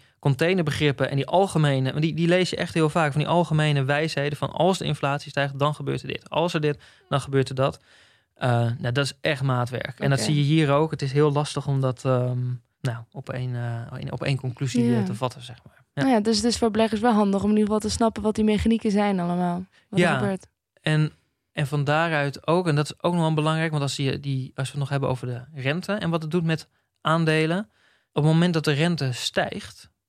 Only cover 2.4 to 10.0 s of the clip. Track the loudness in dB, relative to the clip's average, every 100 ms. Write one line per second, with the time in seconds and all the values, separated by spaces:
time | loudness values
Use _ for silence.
2.4 | 0 -2 -4 0 2 2 2 0 2 2
3.4 | 2 2 2 2 2 0 0 -2 -4 -4
4.4 | -4 0 2 2 -2 -2 -2 -4 -4 -4
5.4 | -2 0 -2 -2 -4 -6 -6 -10 -6 -2
6.4 | 0 0 -2 -2 -8 _ _ -4 0 0
7.4 | 0 0 -2 -2 _ -20 _ _ _ _
8.4 | 2 2 2 0 -2 0 -2 -2 -4 -2
9.4 | 0 0 -2 -4 -8 -4